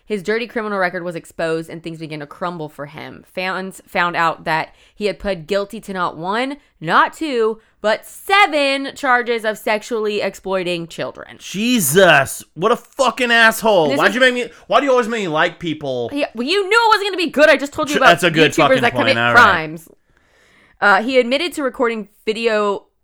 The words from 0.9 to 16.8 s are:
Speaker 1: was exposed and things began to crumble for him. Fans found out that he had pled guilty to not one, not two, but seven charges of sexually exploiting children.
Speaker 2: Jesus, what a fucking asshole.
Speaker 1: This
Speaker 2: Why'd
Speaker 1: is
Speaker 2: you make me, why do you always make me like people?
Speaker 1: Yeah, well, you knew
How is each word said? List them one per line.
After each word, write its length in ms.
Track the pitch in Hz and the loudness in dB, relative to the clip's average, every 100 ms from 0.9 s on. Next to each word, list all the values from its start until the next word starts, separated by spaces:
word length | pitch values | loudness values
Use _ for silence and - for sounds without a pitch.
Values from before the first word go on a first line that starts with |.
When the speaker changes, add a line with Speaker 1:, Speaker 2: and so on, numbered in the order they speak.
| 180 | -4
Speaker 1:
was 120 | 175 165 | -8 -10
exposed 540 | - - 165 165 160 | -12 -6 -4 -4 -6
and 140 | 165 | -12
things 160 | 165 160 | -14 -12
began 200 | 160 151 | -12 -12
to 60 | 147 | -14
crumble 420 | - 180 175 151 | -10 -10 -8 -12
for 160 | - 147 | -12 -16
him. 400 | 151 127 - _ | -16 -18 -20 _
Fans 540 | - 185 180 190 - - | -8 -6 -6 -8 -14 -8
found 300 | 190 175 165 | -2 -2 0
out 300 | 165 - 165 | -2 -2 -4
that 280 | 156 - _ _ - | -4 -6 _ _ -6
he 100 | 202 | -6
had 120 | 185 | -4
pled 260 | 202 180 151 | -6 -8 -4
guilty 360 | 196 202 220 | -4 -4 -10
to 100 | - | -10
not 240 | 190 170 151 | -6 -6 -6
one, 400 | 175 220 269 285 _ - | -4 -4 -4 -8 _ -10
not 320 | 160 233 320 | 0 2 2
two, 480 | - 320 240 220 214 _ _ | -2 -4 0 -2 -2 _ _
but 240 | 208 220 - | -2 -2 -6
seven 880 | - - 392 392 294 277 277 277 - | -12 0 2 4 2 0 -2 -6 -4
charges 480 | 277 247 233 233 | 0 0 0 -2
of 140 | 214 208 | -4 -4
sexually 640 | 233 214 - 226 214 208 | -2 -4 -4 -4 -2 -2
exploiting 680 | 175 - 190 190 175 170 165 | -4 -6 -4 -4 -2 -6 -8
children. 480 | - 131 - - - | -10 -10 -10 -18 -18
Speaker 2:
Jesus, 1040 | - 180 233 247 139 170 180 143 131 - - | -10 -4 0 2 4 6 6 4 0 -6 -14
what 180 | 151 208 | -4 0
a 60 | 240 | 0
fucking 540 | - - 254 240 247 | -4 -2 0 0 2
asshole. 580 | 233 226 220 220 196 147 | 4 4 4 2 4 4
Speaker 1:
This 80 | 143 | 2
Speaker 2:
Why'd 120 | 190 | 2
Speaker 1:
is 60 | 226 | 4
Speaker 2:
you 60 | |
make 120 | 262 | 2
me, 160 | 247 - - - | 2 -6 -10 0
why 120 | 226 | 2
do 60 | 277 | 4
you 60 | |
always 180 | 247 220 | 2 0
make 120 | 233 | -4
me 40 | 185 | -2
like 320 | 156 175 165 | 0 0 -2
people? 500 | 175 151 143 127 117 | -8 -6 -6 -6 -4
Speaker 1:
Yeah, 140 | 285 - | -4 -6
well, 140 | 220 254 | -6 -4
you 180 | 392 370 | -2 2
knew 120 | 466 | 2